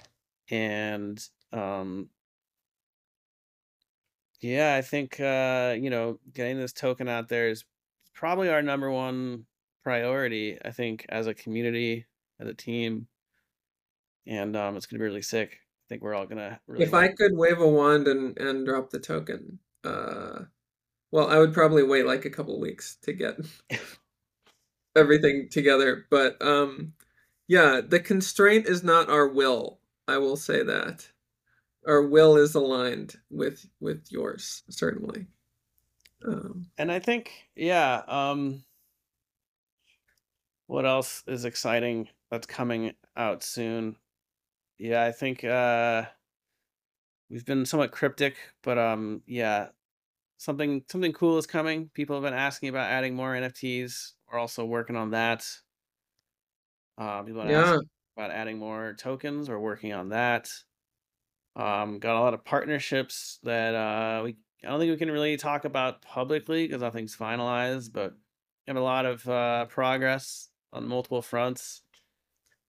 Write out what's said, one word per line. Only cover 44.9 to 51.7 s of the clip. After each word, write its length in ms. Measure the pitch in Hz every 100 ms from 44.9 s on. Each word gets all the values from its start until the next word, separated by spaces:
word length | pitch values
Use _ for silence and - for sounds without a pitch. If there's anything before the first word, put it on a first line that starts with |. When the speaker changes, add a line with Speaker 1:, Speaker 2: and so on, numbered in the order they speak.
| 117
Speaker 1:
I 80 | 117
think, 320 | 117 135 127
uh, 640 | 120 123 123 117 117 113 110 - _ _ _ _ _ _ _ _ _ _ -
we've 160 | 120 123
been 220 | 135 131
somewhat 240 | 156 135
cryptic, 460 | - 139 - 139 - - _
but, 160 | 135 120
um, 420 | 113 110 107 107 -
yeah, 400 | 120 113 104 98 _ _ _ _ _ _ -
something, 460 | - 143 147 139 -
something 220 | 185 175
cool 240 | 156 170 160
is 100 | 156
coming. 420 | 165 160